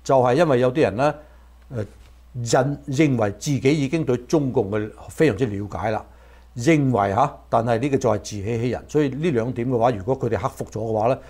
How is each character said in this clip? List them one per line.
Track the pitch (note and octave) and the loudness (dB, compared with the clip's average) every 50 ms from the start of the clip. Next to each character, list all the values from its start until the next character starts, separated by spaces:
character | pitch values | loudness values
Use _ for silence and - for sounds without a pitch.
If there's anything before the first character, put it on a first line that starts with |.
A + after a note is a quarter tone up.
| - | -2
就 | - C#3 C3 | 2 4 4
係 | B2 B2+ B2 | 4 4 4
因 | D3+ F3 D#3+ | 4 4 4
為 | C3 B2 | 4 2
有 | B2 B2+ B2+ | 2 2 2
啲 | D#3+ | 2
人 | C3+ G2+ F#2 | 2 2 2
呢， | A2+ C#3 D3+ D3 - - - - - - - - - - - C3+ | 0 0 -2 -2 -4 -10 -20 -20 -20 -20 -20 -20 -20 -20 -12 -10
誒， | A2+ G#2 - - - - - - - - - - B2+ A#2+ | -10 -10 -10 -12 -18 -20 -20 -20 -20 -20 -14 -10 -8 -2
認-， | A#2 - C#3 C3 C#3+ C#3+ C#3 - - | 2 4 4 4 2 -2 -6 -6 -6
認 | C3+ C3+ D#3+ D3 C3 A#2 | 0 2 2 2 4 2
為 | G#2+ G2+ | 0 -2
自 | G2+ - - D3+ C#3+ A#2+ | -2 -4 -4 -2 -2 2
己 | G2+ C3+ | 2 2
已 | D#3 D#3 C#3 C3 | 2 2 0 -2
經 | E3+ E3 D3 | -2 -2 0
對 | C3 B2 B2 | 0 -2 -2
中 | - - F3 D#3+ C#3+ C3 | 0 0 0 0 0 0
共 | G#2+ B2+ G#2 F#2+ | 0 0 0 0
嘅 | G#2 G#2+ G#2+ G#2+ - - - - | -2 -4 -4 -6 -10 -14 -18 -18
非 | - - D#3+ C#3+ | -2 0 2 2
常 | G#2+ F2+ | 2 0
之 | C3+ | -2
了 | A2 G2+ G2 G#2 G2 | -4 -2 -6 -8 -8
解 | - F2 F#2+ A2+ | -8 -6 -4 -4
啦， | A2 - - - - - - - - - - - - | -4 -4 -6 -10 -18 -20 -20 -20 -20 -20 -20 -18 -12
認 | A#2+ A#2 D#3 E3 D3+ C#3 C3 | -4 2 2 4 4 4 2
為 | A#2+ G#2 G2+ G2+ G2 | 2 2 2 2 4
嚇， | A2 C#3 D3+ - - - - | 2 2 0 -2 -8 -6 -2
但 | - A2+ A2 | 0 0 2
係 | B2 A#2 A2 | 2 0 0
呢 | C3 D3 | 0 0
個 | C3+ - | -2 0
就 | - A#2 | 2 0
係 | G#2+ G2 | 0 0
自 | - | -4
欺 | - G#2+ G#2 F#2+ | -8 -10 -8 -6
欺 | G#2+ A#2+ A2+ A#2 B2+ | -6 -4 -4 -2 -4
人。 | G#2+ - - - | -4 -6 -8 -4
所 | - D3+ D3+ | 0 0 0
以 | C3+ | 0
呢 | B2+ C#3 D#3 F3+ | -2 -2 -2 -2
兩 | B2+ A2+ A2 B2+ | 0 0 -2 -2
點 | A2+ A2+ A#2 C3 | -4 -4 -4 -2
嘅 | C3 A2+ | 0 2
話， | A2+ B2+ | 2 0
如 | B2 G2 F#2 | 0 -2 -2
果 | A#2 B2+ - | -4 -4 -2
佢 | - A#2 | -2 -4
哋 | A2 G2 | -4 -2
克 | A#2+ C3 | -4 -6
服 | - - - | -6 -8 -12
咗 | - - G#2+ | -10 -8 -8
嘅 | A2 A2+ A2 | -6 -4 -2
話 | G#2+ G#2+ A#2+ | 0 0 0
呢， | C3+ C3+ - - | 0 -2 -4 -12